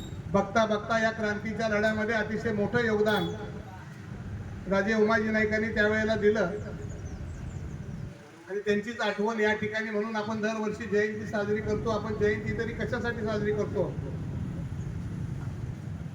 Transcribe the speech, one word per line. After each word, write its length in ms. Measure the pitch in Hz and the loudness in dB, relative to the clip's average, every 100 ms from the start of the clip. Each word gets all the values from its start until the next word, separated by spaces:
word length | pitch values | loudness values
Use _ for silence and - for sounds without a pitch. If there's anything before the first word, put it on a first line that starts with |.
| - - - | -8 -8 0
बघता 320 | 190 196 233 214 | 2 4 4 4
बघता 320 | 208 208 226 | 2 0 2
या 80 | 226 | 2
क्रांतीच्या 560 | 220 208 208 220 214 226 | 2 0 -2 -2 -2 2
लढ्यामध्ये 460 | 208 220 214 214 | 4 4 2 2
अतिशय 380 | 226 202 220 233 | 0 0 -2 0
मोठं 320 | 208 202 240 | 0 2 2
योगदान 440 | 233 214 214 208 170 - - - - - - - - - - - - - 180 | 4 4 4 2 0 -4 -8 -10 -10 -12 -14 -14 -12 -10 -8 -8 -8 -6 2
राजे 240 | 196 196 | 4 4
उमाजी 360 | 220 214 226 220 | 6 6 6 4
नाईकांनी 440 | 220 214 214 214 | 4 4 2 2
त्यावेळेला 400 | 220 208 220 214 214 | 4 4 4 2 4
दिलं 340 | 208 220 185 208 - - - - - - - - - - - - - - - - - - - | 6 6 2 -2 -6 -8 -8 -8 -8 -8 -8 -8 -8 -8 -8 -8 -8 -8 -8 -12 -16 -16 -6
आणि 120 | 202 | -2
त्यांचीच 400 | 208 208 208 233 | 2 2 0 -2
आठवण 400 | 214 202 214 220 | 0 2 0 2
या 120 | 214 | 2
ठिकाणी 360 | 214 214 214 220 | 2 0 -2 -2
म्हणून 260 | 208 220 220 | 0 0 -2
आपण 240 | 214 220 | -2 0
दरवर्षी 420 | 208 226 214 185 220 | 0 0 -2 -2 0
जयंती 400 | 202 214 214 214 | 2 2 0 -4
साजरी 340 | 220 202 214 | -2 0 0
करतो. 300 | 214 208 233 | 0 0 2
आपण 240 | 214 214 | 0 0
जयंती 440 | 214 208 208 - 214 | 2 2 2 0 -2
तरी 140 | 233 | -2
कशासाठी 520 | 233 226 240 233 226 214 | -2 -2 -2 -2 -2 -2
साजरी 260 | 214 202 | 0 0
करतो? 400 | 208 202 208 165 - - - - - - - - - - - - - - - - - - - - - - | 0 0 0 -2 -2 -4 -4 -4 -4 -4 -4 -6 -6 -6 -6 -6 -4 -4 -4 -6 -6 -6 -6 -8 -8 -8